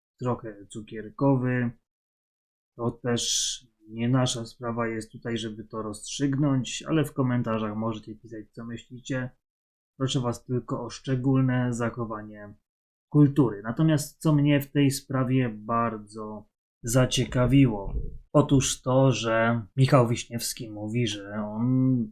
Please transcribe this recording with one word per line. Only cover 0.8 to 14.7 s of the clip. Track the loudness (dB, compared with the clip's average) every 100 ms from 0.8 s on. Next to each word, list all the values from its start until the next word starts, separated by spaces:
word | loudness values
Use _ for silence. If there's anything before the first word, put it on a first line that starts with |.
| -12 -12 -12 0 2 2 2 0 -2 -6 _ _ _ _ _ _ _ _ _ -6
To | -6
też | -4 -4 -2 -2 -2 -4 -8 -14 _ -14
nie | -4 0
nasza | 2 0 -2 -10
sprawa | -10 -6 -4 -4
jest | -4 -10
tutaj, | -12 -6 -6
żeby | -6 -10
to | -10 -10
rozstrzygnąć, | -8 -10 -10 -4 -2 2 2 2 -2 -6 -2
ale | 0
w | 0
komentarzach | 0 0 0 0 -2 -2 -4
możecie | -4 -4 -10
pisać, | -18 -16 -16 -16
co | -16
myślicie. | -12 -12 -14 -14 -6 -6 -6 -12 _ _ _ _ _ -4
Proszę | -2 0
was | -2 -4
tylko | -4 -4 -4 -6
o | -6
szczególne | -10 -4 0 2 4 4 2 0
zachowanie | -2 -4 -4 -6 -8 -10 -14 -18 -20 _ _ _ _ _
kultury. | 4 6 6 2 0
Natomiast | -4 0 2 2 -2 -2
co | 2
mnie | 4 4 4
w | 2